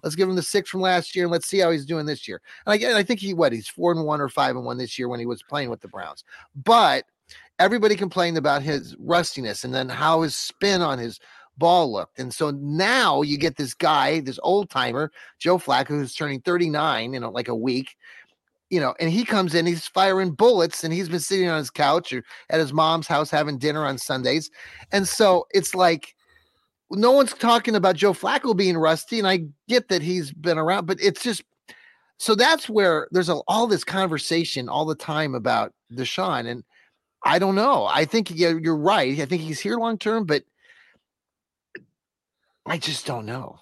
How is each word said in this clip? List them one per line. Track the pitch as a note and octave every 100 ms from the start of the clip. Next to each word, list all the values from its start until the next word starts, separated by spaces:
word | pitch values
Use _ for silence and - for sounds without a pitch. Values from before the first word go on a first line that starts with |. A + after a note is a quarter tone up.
Let's | D#3+ D#3
give | F#3+
him | F#3
the |
six | D3+ G3+ -
from | F#3+
last | F#3 F3+ - F#3
year, | F3
and |
let's | E3+ -
see | G3
how | E3+
he's | D#3+ C#3
doing | E3 D3+
this | D3 -
year." | F#2 - - -
And |
I, | G#3+ A#3+
and | A3
I |
think | G3 A3
he, | G3 F3
what, | D3
he's | A#2 G#2+
four | - F3
and | E3
one | D3+ D3+
or | C#3
five | - C3 B2+
and | A#2+
one | B2
this | B2 -
year | B2
when | A#2+
he | A#2+
was | A#2
playing | _ D3 B2+
with | A#2
the | G2
Browns. | G2 E2 D2 _ - - C#3+
But | E3 A#3 F3+ C3+ - _ _ - _ -
everybody | F#3+ A#3 G#3+ G3+
complained | F#3+ F#3 F3 E3
about | C#3+ C#3+
his | C#3+ D3 - -
rustiness | - E3+ E3+ - A#2 G2+ B2+
and | C3
then | C3
how | A#2+ D#3 E3
his | D#3+ -
spin | - - G3 F#3+
on | E3 C3
his | A#2 - - - - -
ball | E3+ F3+ D3
looked. | G#2 F2 -
And | B2+
so | - D3+
now | C#3 C#3+ D#3 G3 B3+ G#3 C#3+
you | D3 C#3+
get | D#3 -
this | C3+
guy, | - D#3+ D3+ C3+ D#3+
this | C3+ B2+
old | D#3+ G3 G3+
timer, | C3+ B2 B2 D3+ - - _
Joe | E3 F3+
Flacco, | - B2+ C3+
who's | D3 C3 -
turning | D3+ C3+
thirty-nine | F3+ F3 E3+ D3 D#3 A2+ A#2
in, | C3
like, | A#2 A#2 B2
a | A#2
week, | B2+ B2 - - - - _ _ _ _ _
you | F3+
know, | C#3+ -
and | E3
he | F#3+ B3
comes | A3 F#3
in, | E3 E3+
he's | E3+ -
firing | - F#3+ F#3+ F#3+
bullets, | C#3 A#3 G#3+ E3+ - E3
and |
he's | E3+ F3
been | E3+
sitting | - G3 F3+
on | D#3+
his | C3+
couch | - C#3+ D3 -
or | B2+ - - -
at | D#3+
his | C#3+
mom's | D3+ D#3+ E3 D#3
house | D3+ D3+
having | D3+ D3 C#3
dinner | D3+ D3+ D3
on | C3
Sundays. | - C3+ B2 D3+ D#3 - - - -
And | G3+ F#3
so | - G#3 F3+ -
it's | G3 - F#3
like, | F3+ D#3+ - _ _ _ _ _ _ _ _
no | G3+ A#3
one's | C#4 C4
talking | - A#3 A#3 A#3 G#3+
about | F#3 D#3+
Joe | G3+
Flacco | F3+ G3 C4+ C4 G3
being | F#3+ E3
rusty, | D#3+ D#3+ - A3+
and | G3
I | F#3+ D#3 - -
get | B3 -
that | F3+
he's | D#3 F3+ C#3+
been | D3+ D#3+ D#3+
around, | D#3+ G3 E3+
but | F#3+
it's | G3 -
just, | A#3+ G#3 - _ - - _ _ _ -
so | - A3
that's | C4 D#4+ -
where | G#3+ F#3+ D#3 -
there's | F3 F3
a, | D3+ -
all | G#3 A#3
this | F#3+
conversation | - F#3+ F#3+ D#3 - E3 E3 C#3 B2
all | C3+ D#3
the | D3+
time | - D3+ D3+ B2+
about | A2+ A2+ G#2+ - _
Deshaun, | A#2+ B2 - F#3+ C3 A#2
and | A#2+ - _ _ _ _ _ -
I | E3+
don't | G3 G3
know. | B3 G#3+ G2+
I | C#3 D#3
think | A3+ F#3
you're, | E3 F3 E3
you're | D#3+ D#3
right. | D#3+ G3+ C3 C#3+
I | C#3
think | F3
he's | D#3 D3
here | G3+ A#3
long-term, | A#3 A3 G#3+ A3+ F3+
but | D3 - _ _ _ _ _ _ _ _ _ _ _ _ - _ _ _ _ _ _ _ _ -
I | E3
just | D#3+ C#3+ -
don't | B2 G#2+
know. | B2+ - -